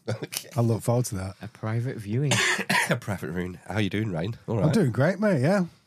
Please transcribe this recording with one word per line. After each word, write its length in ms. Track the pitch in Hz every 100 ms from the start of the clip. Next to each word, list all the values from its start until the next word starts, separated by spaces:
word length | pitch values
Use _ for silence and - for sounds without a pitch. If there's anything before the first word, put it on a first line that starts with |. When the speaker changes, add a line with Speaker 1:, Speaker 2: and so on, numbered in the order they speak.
Speaker 1:
<laughs> 60 | -
Okay. 400 | 117 - - -
Speaker 2:
I 60 | -
look 220 | 117 107
forward 240 | - 120 123
to 80 |
that. 220 | 95 98 -
Speaker 3:
A 80 | 107
private 480 | - 110 117 123 -
viewing. 360 | 101 117 143 117 - -
Speaker 1:
<coughs> 280 | - - -
A 60 | 151
private 340 | - 95 69
viewing. 280 | 90 90 90 -
How 120 | 98
you 100 | 101
doing, 240 | 101 107
Ryan? 240 | 80 92 120 -
All 120 | 110
Speaker 2:
I'm 60 | 92
Speaker 1:
right. 80 |
Speaker 2:
doing 180 | 226 139
great, 260 | 113 156 196
mate, 220 | 214 147
yeah. 240 | 139 202 170 -